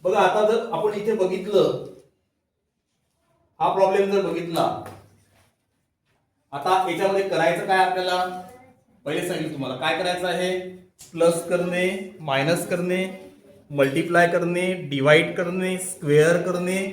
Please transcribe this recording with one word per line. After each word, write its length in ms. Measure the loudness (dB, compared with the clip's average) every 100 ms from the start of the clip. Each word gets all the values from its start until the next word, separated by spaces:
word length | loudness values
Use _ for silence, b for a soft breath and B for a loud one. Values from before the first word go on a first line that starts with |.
बघा, 160 | 0 4
आता 220 | 4 4 2
जर 140 | 2 0
आपण 220 | -2 -2
इथे 200 | -2 -2
बघितलं, 720 | 0 0 -2 0 2 2 0 -10 -18 _ _ _ _ _ _ _ _ _ _ _ _ _ _ _ _
हा 120 | 0
प्रॉब्लेम 380 | 4 4 4 2
जर 100 | 2
बघितला, 420 | 0 -4 -4 0 0 -2 -12 -18 -20 _ _ _ _ _ _ _ _ _ _ _ _ _ _
आता 200 | -8 0 0 0
याच्यामध्ये 380 | 0 0 0 0
करायचं 360 | 2 2 0 0
काय 120 | 2
आपल्याला? 400 | 2 0 -2 -2 -2 -6 -14 -20 -20 _ _ _ -8
पहिले 220 | -6 -4
सांगितलं 260 | -6 -6
तुम्हाला 220 | -6 -8 -4
काय 220 | -2 -2
करायचं 300 | -2 -2 -4
आहे. 320 | -2 -2 -4 -8 -16 -20 _ -16
प्लस 360 | 2 2 2 -2
करणे, 400 | -2 -2 -2 -2 -2 -10 -12
मायनस 480 | -4 0 2 0 0
करणे, 380 | -4 -2 -2 -2 -6 -18 -20 -20 -20 _
मल्टिप्लाय 580 | 0 2 2 0 4 4
करणे, 460 | 2 0 -2 -2 -4 -4
डिवाइड 460 | 0 6 6 4 -2
करणे, 400 | -4 -2 -4 -4
स्क्वेअर 640 | -8 -8 2 4 6 4
करणे 420 | 0 -4 -2 -4 -4